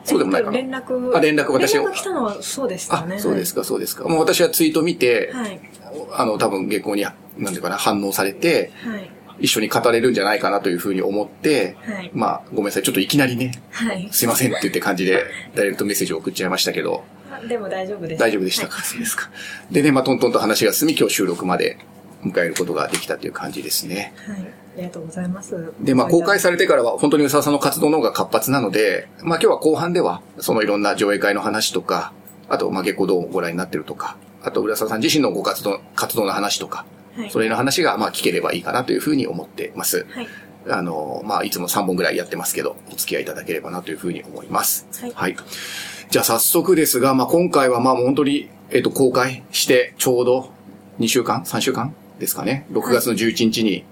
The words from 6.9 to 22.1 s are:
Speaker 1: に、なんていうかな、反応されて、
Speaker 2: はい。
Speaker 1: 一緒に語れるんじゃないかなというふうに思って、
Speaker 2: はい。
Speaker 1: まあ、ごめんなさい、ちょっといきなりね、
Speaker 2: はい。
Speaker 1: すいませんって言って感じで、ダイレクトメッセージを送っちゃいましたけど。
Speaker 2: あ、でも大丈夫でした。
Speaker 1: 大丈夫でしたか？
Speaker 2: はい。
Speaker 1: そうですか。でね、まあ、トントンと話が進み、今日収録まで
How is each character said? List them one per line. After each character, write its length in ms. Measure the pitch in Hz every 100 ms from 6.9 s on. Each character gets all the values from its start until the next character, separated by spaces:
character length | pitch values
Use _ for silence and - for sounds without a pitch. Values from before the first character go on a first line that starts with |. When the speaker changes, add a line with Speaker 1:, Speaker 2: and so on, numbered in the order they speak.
| 101
Speaker 1:
に、 80 |
な 80 | 98
ん 20 | - - - 101
て 40 | 87
い 20 |
う 20 |
か 80 | 92
な、 80 | 95
反 260 | - 104
応 80 | 101
さ 120 | 98
れ 100 | 98
て、 380 | 95 170 139 90 -
Speaker 2:
は 140 | 240 214
い。 140 | 185 - - -
Speaker 1:
一 80 | -
緒 100 | -
に 80 | 107
語 240 | - 120
れ 100 | 117
る 80 | 127
ん 60 | 110
じ 60 |
ゃ 20 |
な 100 | 98
い 60 | 104
か 100 | 98
な 120 | 101
と 100 | 95
い 20 |
う 40 | 87
ふ 80 | 101
う 60 | 95
に 80 |
思 220 | 90 101 104
っ 20 |
て、 500 | - 151 143 92 -
Speaker 2:
は 200 | - 202
い。 80 | 180 -
Speaker 1:
ま 120 | 104
あ、 140 | - -
ご 60 | 110
め 60 |
ん 20 | 101
な 60 |
さ 80 | -
い、 40 |
ち 60 | -
ょ 20 |
っ 40 | 131
と 40 |
い 80 | -
き 120 | 147
な 80 | 131
り 80 | 123
ね、 160 | 127 123 -
Speaker 2:
は 240 | - 226
い。 160 | 190 190
Speaker 1:
す 140 | - 120
い 20 |
ま 80 | 113
せ 120 | 127
ん 40 |
っ 20 | -
て 60 |
言 80 | 101
っ 20 |
て 60 | 90
感 160 | 104 90
じ 100 | 92
で、 180 | 95 - - -
ダ 80 | -
イ 40 | 101
レ 40 |
ク 40 | 92
ト 80 | 101
メ 80 |
ッ 20 | 101
セ 100 | 90
ー 20 |
ジ 80 | 82
を 20 |
送 140 | 95
っ 20 |
ち 100 | 90
ゃ 40 | 92
い 20 |
ま 80 | 90
し 60 |
た 100 | -
け 80 | 87
ど。 220 | 80 82 - - -
Speaker 2:
あ、 140 | 269 233
で 140 | 233
も 100 | 196
大 180 | 190 190
丈 80 | 202
夫 120 | 165
で 80 | 160
し 20 |
た。 80 | 117
Speaker 1:
大 60 |
丈 80 | 107
夫 40 |
で 60 | 92
し 100 | -
た 80 | -
か？ 100 | -
Speaker 2:
は 40 |
い。 40 | -
Speaker 1:
そ 100 | -
う 40 |
で 60 | 233
す 100 | -
か。 140 | - - - - -
で 140 | -
ね、 80 | 147
ま 100 | 131
あ、 20 |
ト 100 | 131
ン 60 | 123
ト 100 | 123
ン 20 |
と 80 | 113
話 260 | 110 104 110
が 80 |
進 140 | 95 151
み、 80 | 151
今 100 | 104
日 60 |
収 120 | - 95
録 180 | 87 92
ま 120 | 90
で 200 | - - - - -